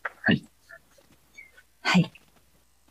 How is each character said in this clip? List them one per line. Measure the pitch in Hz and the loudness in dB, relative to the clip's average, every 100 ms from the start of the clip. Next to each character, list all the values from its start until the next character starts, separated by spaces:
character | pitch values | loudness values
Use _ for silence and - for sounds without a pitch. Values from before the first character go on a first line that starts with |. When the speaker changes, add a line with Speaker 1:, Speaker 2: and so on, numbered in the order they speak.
Speaker 1:
ど。 | - - | -16 -8
Speaker 2:
は | - | -2
い。 | - - _ - - _ _ _ _ _ - - - _ _ | -2 -4 _ -20 -20 _ _ _ _ _ -20 -20 -20 _ _
Speaker 1:
は | - 180 | 0 2
い。 | - - _ _ _ _ _ _ _ | 0 -4 _ _ _ _ _ _ _